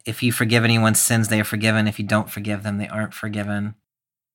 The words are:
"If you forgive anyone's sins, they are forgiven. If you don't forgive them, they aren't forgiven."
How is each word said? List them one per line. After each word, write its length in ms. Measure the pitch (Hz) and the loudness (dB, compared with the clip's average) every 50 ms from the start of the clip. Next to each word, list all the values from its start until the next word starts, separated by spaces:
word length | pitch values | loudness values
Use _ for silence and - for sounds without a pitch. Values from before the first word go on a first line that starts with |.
| - | -10
"If 180 | 113 110 - | -10 -6 -2
you 100 | 127 120 | -2 0
forgive 320 | 117 - 123 110 120 120 113 | 0 0 2 4 4 4 4
anyone's 360 | 113 117 113 110 110 110 - | 4 4 4 4 4 4 4
sins, 280 | - - 123 113 110 101 | 2 2 2 2 2 2
they 120 | 113 107 | 2 0
are 40 | 104 | 0
forgiven. 420 | - 113 104 110 110 110 110 107 107 | 0 -2 0 0 2 2 2 2 0
If 100 | 104 - | -2 -4
you 60 | 104 | -2
don't 260 | 101 107 107 107 - | 0 0 0 0 -2
forgive 320 | - 104 101 107 104 98 | -8 -8 -6 -6 -6 -6
them, 160 | 104 107 101 101 | -4 -6 -4 -4
they 100 | 104 - | -6 -6
aren't 260 | 95 107 107 - - | -6 -6 -6 -8 -8
forgiven." 600 | - - 107 104 104 101 104 104 104 101 107 110 _ _ _ _ _ _ _ _ _ _ _ | -10 -10 -8 -6 -6 -4 -4 -4 -4 -4 -4 -8 _ _ _ _ _ _ _ _ _ _ _